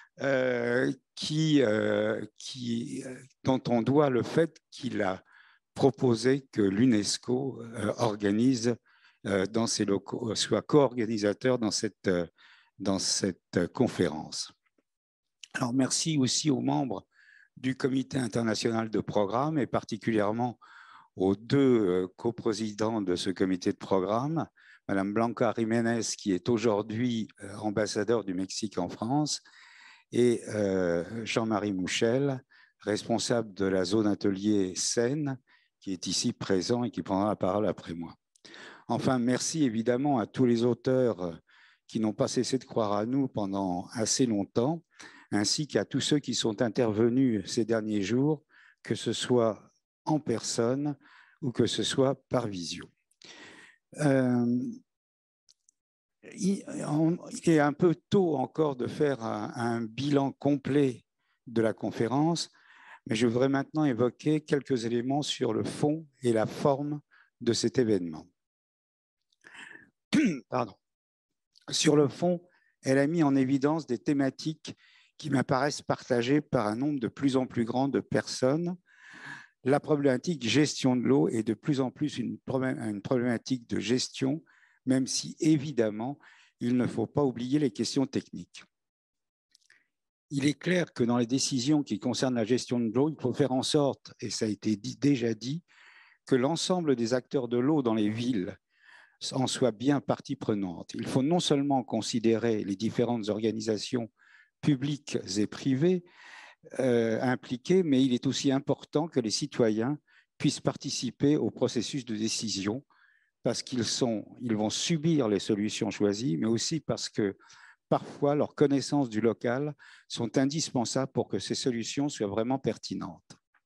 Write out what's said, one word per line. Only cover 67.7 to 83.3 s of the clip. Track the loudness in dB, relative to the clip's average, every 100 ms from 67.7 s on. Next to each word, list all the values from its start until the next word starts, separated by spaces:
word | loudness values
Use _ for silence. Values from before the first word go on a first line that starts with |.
| 2
événement. | 2 2 0 -10 -14 _ _ _ _ _ _ _ _ _ _ _ -20 -20 -20 -20 -20 _ -2
<clears throat> | 2 4 2 -2
Pardon. | -4 -4 -6 _ _ _ _ _ _ _ _ -6
Sur | 0 4 6
le | 4
fond, | 2 0 0 -4 _ _ _
elle | 0 2
a | 4
mis | 4
en | 4 4
évidence | 2 2 2 0 -2
des | -4
thématiques | 0 0 0 -2 -8 -8 -12 -16 _ _ _ -14
qui | -2
m'apparaissent | 0 2 2 0 -2
partagées | -4 -4 -2 -2 2 0
par | 0 0 0
un | 0
nombre | -2 -2
de | -4
plus | -2 0 0
en | -2
plus | -2 -2
grand | 0 0
de | 0
personnes. | -2 -2 -4 0 0 0 -2 -6 _ _ -20 -20 -16 -16 -18 _ 0
La | 0
problématique | 2 2 2 2 0 -2 2
gestion | 4 2 2 2 2
de |
l'eau | 4 4 4
est | 0 -2
de | -2
plus | 0 0
en | 0
plus | -2 -6 -4
une | -6 -6
problé-, | -4 -2 -2 -4
une | -6 -6
problématique | -2 0 0